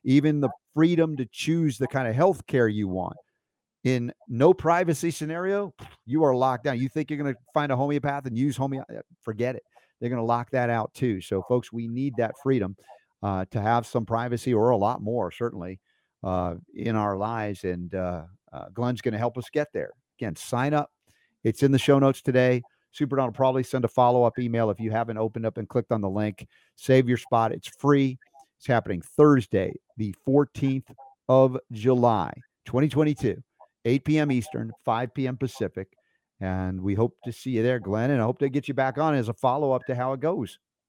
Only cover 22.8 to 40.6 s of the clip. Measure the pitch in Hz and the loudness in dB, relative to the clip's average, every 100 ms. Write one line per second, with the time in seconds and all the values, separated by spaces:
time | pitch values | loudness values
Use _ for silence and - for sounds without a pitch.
22.8 | _ - 143 135 127 110 131 131 127 131 | _ -6 -2 0 -2 0 2 2 0 -2
23.8 | 117 - 123 123 120 117 123 117 110 98 | 0 2 4 4 4 2 -2 0 0 0
24.8 | 110 113 117 110 110 117 110 117 104 127 | -2 -2 -2 -2 -4 -4 -6 -6 -4 -4
25.8 | 113 113 98 98 107 101 - _ _ _ | -2 -2 -2 -2 -2 -4 -14 _ _ _
26.8 | - 131 123 123 - 120 113 - - - | 4 4 4 0 0 0 0 -2 -12 -4
27.8 | 139 143 135 127 _ _ _ _ - 117 | 2 4 2 -2 _ _ _ _ -2 0
28.8 | - 90 - - 151 139 110 101 92 - | 0 -4 -4 6 8 6 4 0 -2 -6
29.8 | _ - 110 - - 139 143 - 139 135 | _ -8 -8 -6 0 2 2 0 -2 -2
30.8 | - - - _ - 131 131 127 - 110 | -6 -18 -20 _ 2 6 6 2 -10 -4
31.8 | 117 123 120 107 80 - - _ - 123 | 2 4 4 2 -2 -8 -18 _ -4 0
32.8 | 147 139 151 147 123 95 - _ - _ | 2 2 0 0 -2 -4 -10 _ -20 _
33.8 | 117 135 147 151 147 127 110 120 113 - | 0 0 2 0 2 0 -2 -6 -8 -6
34.8 | - 113 127 - 131 127 131 - 98 - | -4 -2 -4 -4 -6 -4 -6 -4 -6 -6
35.8 | 95 _ _ _ _ - 95 92 92 92 | -12 _ _ _ _ -10 -6 -4 -4 -4
36.8 | 95 98 117 - - 110 131 120 120 127 | -2 0 0 -2 -14 -10 -4 0 0 0
37.8 | 95 107 123 139 110 - 139 135 - 131 | -2 -2 0 0 0 0 -2 -2 -4 -2
38.8 | 131 135 160 143 113 117 127 135 143 127 | -2 -2 0 0 -2 -2 0 0 0 0
39.8 | - 123 127 135 151 185 110 - | -2 -4 -4 -4 -4 -4 -6 -12